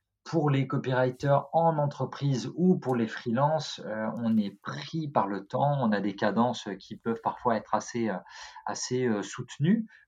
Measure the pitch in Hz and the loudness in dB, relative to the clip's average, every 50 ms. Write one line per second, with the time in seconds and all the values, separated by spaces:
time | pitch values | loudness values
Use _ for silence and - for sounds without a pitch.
0 | _ _ _ _ _ - 156 165 147 147 139 135 131 - 147 127 113 127 131 127 | _ _ _ _ _ -2 0 2 2 4 2 2 0 0 -2 -4 -2 0 2 2
1 | 127 131 127 - - 143 139 139 - - - 165 165 165 160 147 147 143 - - | 2 2 0 0 2 2 4 2 2 2 2 2 4 4 4 2 0 -2 -2 -4
2 | 131 - - - 143 143 135 113 107 135 - 151 180 185 180 143 - 127 127 117 | -6 -6 -4 -2 0 0 0 0 -2 -4 -2 2 4 4 4 4 2 0 2 2
3 | 113 110 - - - 120 113 127 143 151 160 156 147 - - - - 92 107 110 | 0 0 -2 -4 -4 -2 2 2 2 2 2 0 -2 -6 -10 -10 -8 -6 -6 -4
4 | 110 113 117 - 117 113 113 110 104 98 - - - - 135 143 147 143 - 165 | -4 -4 -4 -2 0 2 2 2 2 0 -4 -8 -10 -8 -8 -8 -8 -6 -6 -4
5 | 156 143 143 120 101 98 101 95 - - - 131 139 143 143 139 127 110 104 101 | -4 0 2 2 2 2 -2 -4 -6 -4 -2 0 2 2 2 2 2 2 2 2
6 | 95 104 98 - 113 104 98 113 117 123 113 - - 104 98 92 - - 107 - | 0 -2 -2 0 0 2 2 2 2 2 0 -2 -6 -8 -8 -10 -10 -14 -16 -8
7 | - 117 113 - - 107 - - - 120 113 107 - - - 107 - - - 120 | -4 -4 -4 -2 -2 -4 -4 -2 0 0 0 0 0 -2 -2 -2 -2 -4 -4 -2
8 | 117 107 95 90 - - - - - - - - - - 98 - - - 127 127 | -2 0 -2 -4 -6 -12 -16 -18 -18 -18 -18 -12 -10 -8 -8 -6 -4 -2 -2 0
9 | 127 120 107 104 95 - - - - - - - 139 170 220 233 220 - - - | 2 2 0 0 -2 -4 -8 -10 -12 -12 -4 0 2 4 4 2 0 -4 -12 -20
10 | _ | _